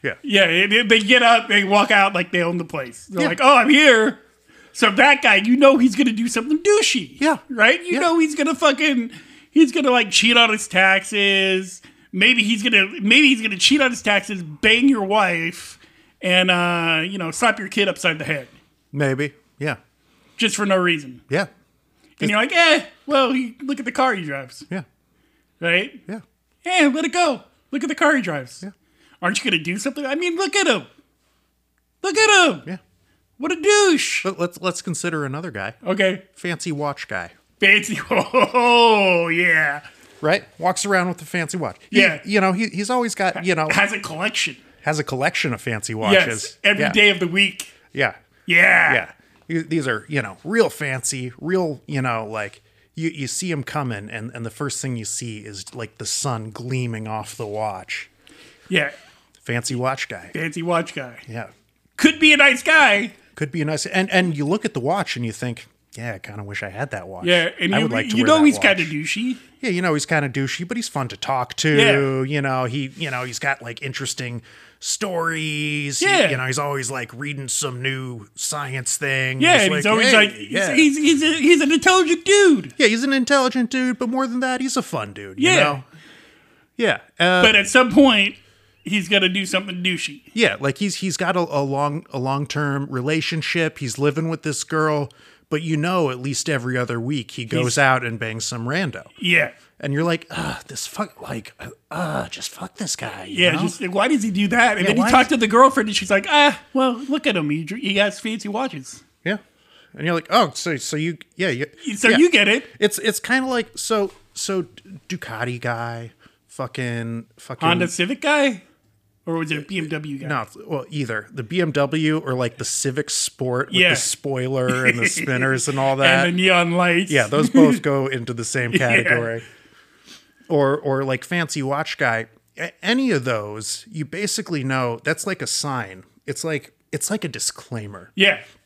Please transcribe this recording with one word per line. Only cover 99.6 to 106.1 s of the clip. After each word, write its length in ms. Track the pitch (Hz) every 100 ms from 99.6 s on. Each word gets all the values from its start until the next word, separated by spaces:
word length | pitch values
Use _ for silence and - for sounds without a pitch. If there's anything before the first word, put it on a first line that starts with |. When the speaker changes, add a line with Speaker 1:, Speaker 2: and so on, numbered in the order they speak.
| _ _
Speaker 1:
And 100 | 135
you're 100 | 139 170
like, 200 | 165 -
"Ugh, 320 | - 151 131 -
this 200 | 135 -
fuck, 340 | - 208 -
like, 320 | - 123 104 _
uh, 100 | - - _
uh, 380 | 151 175 151 -
just 200 | - -
fuck 280 | - 185 -
this 180 | 190 -
guy," 300 | - - -
you 180 | 277
Speaker 2:
Yeah, 80 | 175
Speaker 1:
know? 80 | 160
Speaker 2:
just, 180 | 180 -
like, 120 | 185
why 140 | 190 226
does 160 | 285
he 80 | 214
do 160 | 190 202
that? 300 | 240 233 208
And 40 |
Speaker 1:
Yeah, 60 | 185
Speaker 2:
then 80 | 220
he 60 |
Speaker 1:
why 80 | 226
Speaker 2:
talked 120 | 247 254
Speaker 1:
is 40 | 277
Speaker 2:
to 20 |
the 100 | 220
girlfriend, 420 | 226 269 277 214
and 60 | 196
she's 140 |
like, 160 | 185